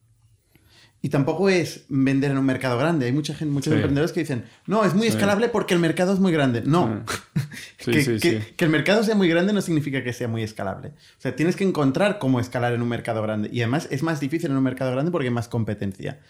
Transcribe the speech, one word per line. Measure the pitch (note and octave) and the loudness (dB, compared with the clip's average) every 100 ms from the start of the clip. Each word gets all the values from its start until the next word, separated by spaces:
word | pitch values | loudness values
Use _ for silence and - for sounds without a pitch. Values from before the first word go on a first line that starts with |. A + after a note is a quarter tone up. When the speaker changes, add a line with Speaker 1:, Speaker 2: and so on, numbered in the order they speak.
| _ _ _ _ _ _ _ - - - | _ _ _ _ _ _ _ -20 -20 -10
Speaker 1:
Y | C#3+ | -2
tampoco | A3 C#3+ D#3+ G3 | 0 0 2 2
es | F3+ D3+ - - | 2 0 -6 -4
vender | C#3 C3+ C3+ C#3+ | 0 2 2 0
en | C3+ | 0
un | C3+ | 0
mercado | B2+ C3 A#2+ | 0 0 0
grande. | D#3 E3 A#2+ | 0 0 0
Hay | |
mucha | C#3+ D3 | 0 -2
gente, | D3 D#3 | -6 -4
muchos | C#3+ D3+ | -2 0
Speaker 2:
Sí. | - | 2
Speaker 1:
emprendedores | A#2+ C#3 D#3+ | 2 2 0
que | F3 | -2
dicen, | D3+ A#2+ - - - | -4 -4 -6 -16 -2
"No, | G#3+ | 2
es | G3 | 2
muy | F3+ A3+ | 2 2
Speaker 2:
Sí. | |
Speaker 1:
escalable | G#3+ G3+ G3+ A#3 | 2 2 2 2
porque | G#3+ - | 0 2
el | F3 | 2
mercado | E3 F3+ F3+ | 2 2 2
es | G3 | 4
muy | F#3+ | 4
grande". | D#3+ C3+ A#2 C3+ | 4 2 2 2
No. | E3+ A#2 G#2+ A2+ | 2 2 -2 -6
Speaker 2:
Ah. | - - - | -8 -4 -6
Speaker 1:
<laughs> | - - - - | -6 -10 -18 -8
Speaker 2:
Sí, | - | 0
Speaker 1:
Que, | B2+ | 2
Speaker 2:
sí, | C3+ A2 | 2 2
Speaker 1:
que, | E3+ A2 | 2 0
Speaker 2:
sí. | A2 - | -4 -2
Speaker 1:
que | E3+ | 2
el | |
mercado | D3+ D3+ G#3+ | 2 2 2
sea | G#3+ G#3 | 2 2
muy | F3 | 4
grande | E3+ F#3+ | 4 2
no | G3+ | 0
significa | F3+ D#3 D3 C3+ | 0 0 0 -4
que | A#2+ | -4
sea | A#2 A#2+ | -4 -4
muy | A2+ | -4
escalable. | G#2+ - G2 G2 D3+ | -4 -6 -8 -8 -12
O | - - _ | -18 -20 _
sea, | C3 B2 | -8 0
tienes | E3 F#3 | 0 2
que | |
encontrar | F#3+ D3+ C3+ C3+ G3+ - | 0 2 2 2 0 0
cómo | C#3 B2+ | 0 0
escalar | A2 B2 A#2+ | 0 -2 0
en | A#2 | 0
un | A#2+ | -2
mercado | A#2 A2+ A2 | -4 -4 -2
grande. | G#2+ G#2+ G#2 | -2 -2 -4
Y | A#2+ | -2
además | A#2 D3+ - | 0 -2 -2
es | C3+ | -4
más | E3 D3+ | -2 -2
difícil | C#3 E3 D#3+ | -2 -2 -2
en | C3+ | 0
un | |
mercado | C3 B2+ C3 | 0 -2 -2
grande | C3 D#3+ | -2 -2
porque | E3+ B2 | -2 -2
hay | |
más | A#2+ A2+ | -2 -2
competencia. | A#2+ G#2+ G#2 G2+ - G2 - _ | -4 -4 -4 -6 -6 -10 -10 _